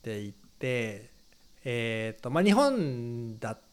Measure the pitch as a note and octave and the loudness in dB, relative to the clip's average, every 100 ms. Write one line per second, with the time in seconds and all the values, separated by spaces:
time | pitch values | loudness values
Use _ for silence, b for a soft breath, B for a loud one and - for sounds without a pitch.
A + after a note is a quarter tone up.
0 | A2+ G#2 G#2 G2 - - C3 B2 A2+ G2+ | -8 -8 -8 -12 -20 -6 -2 0 -2 -6
1 | A2 - - _ - - C3+ A#2 A#2 A2 | -14 -20 -20 _ -20 -12 -4 -2 -2 -2
2 | A2 A2 B2 D3 G3 G#3 C#4+ C4 D3+ B2 | -4 -6 -2 4 6 6 6 4 0 -2
3 | A#2+ A#2+ A#2 A2+ A2+ A2 _ | -6 -6 -8 -8 -10 -10 _